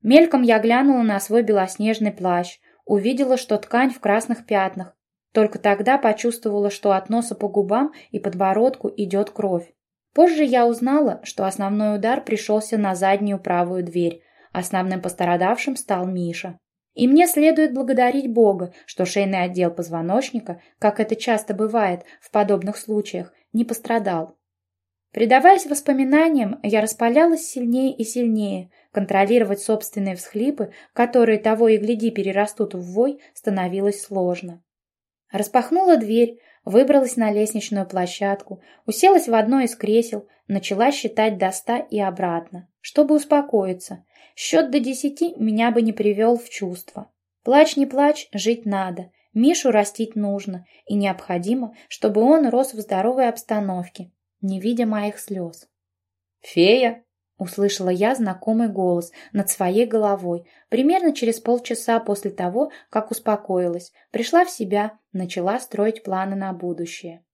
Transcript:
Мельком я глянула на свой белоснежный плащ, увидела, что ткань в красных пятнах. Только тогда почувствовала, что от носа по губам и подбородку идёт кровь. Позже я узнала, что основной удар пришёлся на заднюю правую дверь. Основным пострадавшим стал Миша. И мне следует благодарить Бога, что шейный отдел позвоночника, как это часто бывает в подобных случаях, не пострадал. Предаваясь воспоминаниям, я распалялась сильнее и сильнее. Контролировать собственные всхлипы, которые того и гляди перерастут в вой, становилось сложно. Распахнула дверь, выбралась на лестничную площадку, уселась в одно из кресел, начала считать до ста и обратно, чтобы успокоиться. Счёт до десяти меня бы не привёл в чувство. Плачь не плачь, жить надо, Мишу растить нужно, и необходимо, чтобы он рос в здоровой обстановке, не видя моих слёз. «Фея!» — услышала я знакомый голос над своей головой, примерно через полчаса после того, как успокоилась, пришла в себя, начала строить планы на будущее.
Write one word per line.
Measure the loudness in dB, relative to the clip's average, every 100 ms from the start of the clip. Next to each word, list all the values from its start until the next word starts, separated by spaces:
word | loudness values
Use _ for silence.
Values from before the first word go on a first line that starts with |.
Мельком | 8 8 8 4
я | 4 4
глянула | 4 4 4 4
на | 2 -2
свой | 0 0
белоснежный | 2 2 0 -2 -2 0 -2
плащ, | -2 -2 0 -2 -12 _ _ -2
увидела, | 0 0 0 0 0
что | 0 -4
ткань | 0 0 0
в | -2
красных | 0 0 0 -8 -2
пятнах. | -2 -2 -6 -14 _ _ _ _
Только | 0 0 0
тогда | 0 2 2 2
почувствовала, | 2 0 -4 -4 -4 -2 -2
что | -2 0
от | 0 0
носа | -4 -4 -6
по | -4
губам | -2 0 0 -2 -6 -12
и | -8
подбородку | -8 -2 0 2 0 0 -10 -6
идёт | -4 -2 -4
кровь. | -4 -4 -4 -6 _ _ _ _ 4
Позже | 4 6
я | 2 4 2
узнала, | 2 0 2 0 -2
что | -10 -6 -6
основной | -4 -4 0 -2 0
удар | -2 -2
пришёлся | -2 -6 0 -2 0 -2
на | -2 0
заднюю | 2 2 0 -4
правую | -2 -2 0 -4
дверь. | -4 -2 -2 -4 _ _ _
Основным | -10 -4 -4 -2 -4
пострадавшим | -6 -4 -2 0 0 0 -4 -8
стал | -4 -4 -2
Миша. | -4 -6 -6 -12 -16 _ _ _ -2
И | 4
мне | 4 4
следует | 4 4 4 0
благодарить | 0 -2 2 2 0 -2
Бога, | 4 4 4 -4 -12 -20
что | -6 -4
шейный | 0 -2 -2
отдел | -2 0 -2
позвоночника, | -2 -8 -6 -2 -2 -2 -8 -10 -16 _ _
как | -2 0
это | -4 -4
часто | -2 -4 -4
бывает | -4 -2 0 -2 -4 -10 -20
в | -4
подобных | -2 2 0 -2 -8
случаях, | -6 -6 -4 -10 -12 _ _
не | -4 -4
пострадал. | -6 -4 -2 -2 -4 -6 _ _ _ _ _ _ _ _
Предаваясь | -2 4 6 8 6 4
воспоминаниям, | -4 0 0 2 4 4 2 -2 -4
я | 0 0
распалялась | 0 0 2 4 4 2 -4
сильнее | -6 -2 0 0 -2
и |
сильнее. | -6 -2 0 0 -2 -6 -10 _ _
Контролировать | -4 0 2 4 4 2 -2
собственные | -2 -2 -2 -6 -6 -6
всхлипы, | -10 -4 -4 -2 -8 -10 -12
которые | -2 2 4 4 4
того | 2 2 4
и | 4
гляди | 2 -2 -2
перерастут | -2 -2 0 -2 -2 -6 -6
в | -8
вой, | -2 -2 -2 _
становилось | -8 -4 -2 -2 -2 -2 -4
сложно. | -8 -4 -2 -4 -8 -18 _ _ _ _ _ _ _
Распахнула | -6 0 0 2 0 4 4
дверь, | 4 2 2 -2 _ _
выбралась | 2 4 6 4 2 0
на | 0
лестничную | 0 -2 -4 -6 -6 -4
площадку, | -4 -4 -2 -2 -2 -6 -18 _ _ -8
уселась | 2 6 6 4
в |
одно | 0 2 0
из | 0 -4
кресел, | 0 0 0 -8 -12 _ _
начала | -6 -4 0 0
считать | 0 -4 0 -2 0
до | -4
ста | -4 -4 -4
и | -4 -4
обратно, | -4 -4 -4 -4 -8 -18 -20 _
чтобы | -4 2 4 2
успокоиться. | 4 0 2 -2 0 -6 -12 -18 _ _ _ -12
Счёт | 0 2 2
до | 0
десяти | -2 -4 -6 -4 -6 -2
меня | -2 0 2
бы | 2
не | 0
привёл | 0 0 2 2 2
в | -4
чувство. | -10 -10 -10 -16 -20 -20 _ _ _
Плачь | 2 4 4 2
не | -2
плачь, | 2 2 0 -6
жить | -4 -2 -2 -2
надо, | -4 -6 -8 -14 _ _
Мишу | 0 2 2 2
растить | 2 0 -4 -6 -4
нужно, | -4 -4 -8 -12 -16 _ -6
и | -2
необходимо, | -2 -4 -6 -4 -2 -4 -4 -12 _
чтобы | -4 -2 2
он | 4 4 4
рос | 0 -2
в | -6
здоровой | -4 -2 0 0 0
обстановке, | -2 -6 -4 -4 -6 -10 -14 -20 _ _ _
не | -6 -4
видя | -4 -2 -2
моих | -2 -4 -8
слёз. | -12 -10 -10 -12 _ _ _ _ _ _ _ _
«Фея!» — | -6 2 6 6 4 -2 _ _ _ _
услышала | -10 -2 -2 0 -2
я | 0 0 0
знакомый | -2 -4 -2 0 0
голос | 0 0 -2 -4 -16 -8
над | -4 -4
своей | -2 0 0 0
головой, | 0 0 -2 -4 -6 -8 _ _
примерно | 0 2 2 0
через | 0 -2 -2
полчаса | -2 -2 -2 -8 -2 -2
после | -2 -6 -6
того, | -6 -4 -2 -4 -6 _
как | -6 -4
успокоилась, | -6 -4 -4 -2 -2 -2 -6 -12 _ _
пришла | -6 0 2 2
в |
себя, | -2 -4 -2 -4 -8 _
начала | -8 -8 -4 -4 -4
строить | -6 -2 -2 -2
планы | -6 -6 -4 -6
на | -8
будущее. | -8 -8 -8 -10 -12 -16 -18 _